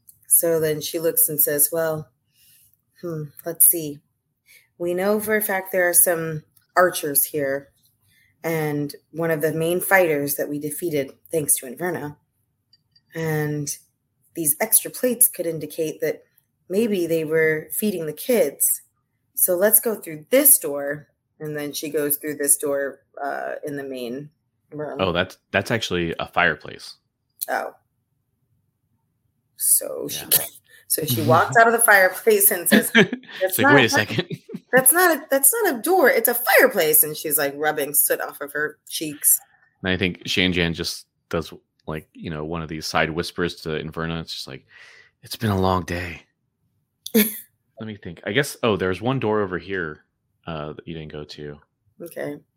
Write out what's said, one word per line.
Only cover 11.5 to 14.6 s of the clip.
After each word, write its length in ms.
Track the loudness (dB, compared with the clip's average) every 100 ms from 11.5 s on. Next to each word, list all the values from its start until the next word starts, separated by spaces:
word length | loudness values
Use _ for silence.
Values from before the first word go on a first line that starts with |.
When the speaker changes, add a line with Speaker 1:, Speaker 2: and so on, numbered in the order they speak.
| -2
Speaker 1:
to 100 | -4
Inverna. 480 | -6 -4 -4 -6 -12 _ _ _ _ _ _ _ _ _
And 640 | -6 -2 -2 -2 -4 -6 -10 _ _ _ _ _
these 220 | -4 -2
extra 300 | 0